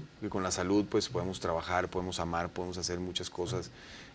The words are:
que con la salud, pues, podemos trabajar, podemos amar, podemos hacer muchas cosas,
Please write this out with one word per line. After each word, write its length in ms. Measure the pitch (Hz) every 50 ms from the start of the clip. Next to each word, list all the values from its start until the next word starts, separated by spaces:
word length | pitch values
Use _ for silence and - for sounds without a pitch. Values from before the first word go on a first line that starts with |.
| 156 - - -
que 80 | 110 101
con 140 | 92 101 95
la 80 | 92
salud, 340 | 90 - 90 90 98 104 104 101
pues, 200 | - 110 - -
podemos 320 | 123 92 87 92 95 -
trabajar, 480 | - 90 82 82 82 - 90 90 92 90
podemos 300 | - 92 90 92 90 -
amar, 260 | 85 85 85 85 87 87
podemos 280 | - - 90 90 90 92
hacer 220 | 87 87 90 87
muchas 300 | 90 92 90 - 90 -
cosas, 400 | - - 87 85 90 90 85 - - - - - - - - - -